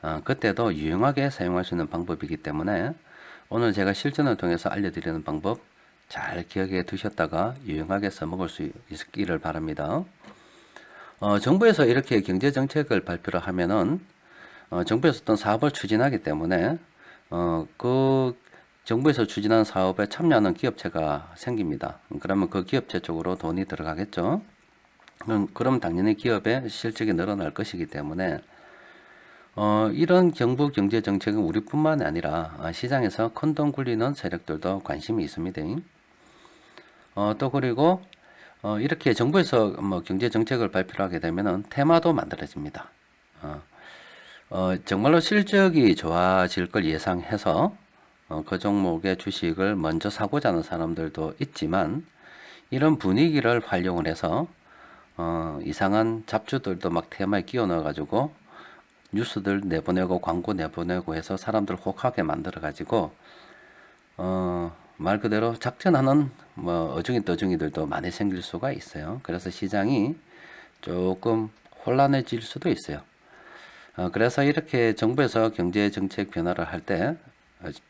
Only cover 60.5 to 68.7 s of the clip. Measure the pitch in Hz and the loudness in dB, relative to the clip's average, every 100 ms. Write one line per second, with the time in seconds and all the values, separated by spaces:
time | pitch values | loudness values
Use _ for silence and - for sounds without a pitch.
60.5 | 95 80 85 85 90 87 80 - 95 - | -2 -4 -6 -4 -4 -4 -6 -6 -6 0
61.5 | 107 101 92 - - 127 - 80 73 85 | 0 0 -4 -4 -2 -2 0 -2 -2 -4
62.5 | 80 76 - - 117 76 - - - - | -8 -8 -8 -2 0 -2 -6 -20 -20 -20
63.5 | - - - - _ _ - 92 92 90 | -20 -20 -20 -20 _ _ -8 -4 -2 -2
64.5 | 87 85 82 - - 80 104 110 107 117 | -2 -6 -8 -20 -6 0 0 0 0 0
65.5 | 117 123 - 190 147 135 143 139 - - | -2 -6 -2 2 4 6 4 2 -4 -18
66.5 | - 87 85 80 73 85 123 101 85 98 | -8 -2 -2 -2 -4 0 0 0 0 0
67.5 | 82 78 76 76 78 87 - 104 92 - | 0 -2 -4 -4 -4 -6 -4 -2 -2 -6
68.5 | 90 131 | -6 -6